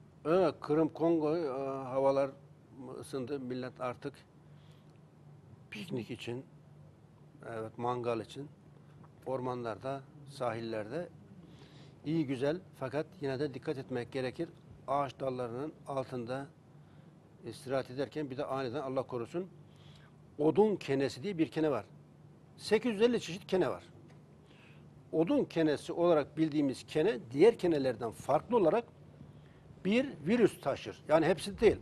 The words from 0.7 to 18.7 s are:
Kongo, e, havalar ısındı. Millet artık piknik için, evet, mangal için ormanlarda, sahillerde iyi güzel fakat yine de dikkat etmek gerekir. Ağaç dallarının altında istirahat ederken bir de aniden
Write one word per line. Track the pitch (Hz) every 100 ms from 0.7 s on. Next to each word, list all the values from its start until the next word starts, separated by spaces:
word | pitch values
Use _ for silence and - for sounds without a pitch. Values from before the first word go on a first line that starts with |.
| 151 156
Kongo, | - 165 170 151 170
e, | 151 131 135 135
havalar | 131 135 139 139 139 - - - - 120 127 131
ısındı. | - 139 120 143
Millet | 123 127 127 -
artık | 127 123 139 - - - - - - - - - - - - - - - -
piknik | 104 87 127 104
için, | 110 - 123 - - - - - - - - - - 117
evet, | 113 110 -
mangal | 120 123 120 113
için | 101 135 147 - - - - - - - -
ormanlarda, | 131 127 123 117 101 127 139 135 - -
sahillerde | - 123 113 113 110 107 151 175 - - - - - - - - - 143
iyi | 165 131
güzel | 131 143 175 - -
fakat | 131 139 156 -
yine | 139 131
de | 147
dikkat | 127 160 135
etmek | 127 127 113
gerekir. | 135 127 - 107 - - - -
Ağaç | 139 135 -
dallarının | 135 127 120 120 156 - -
altında | 139 127 123 117 135 143 - - - - - - - - - 117
istirahat | 104 123 131 120
ederken | 127 131 151 143
bir | 131
de | 143
aniden | 135 131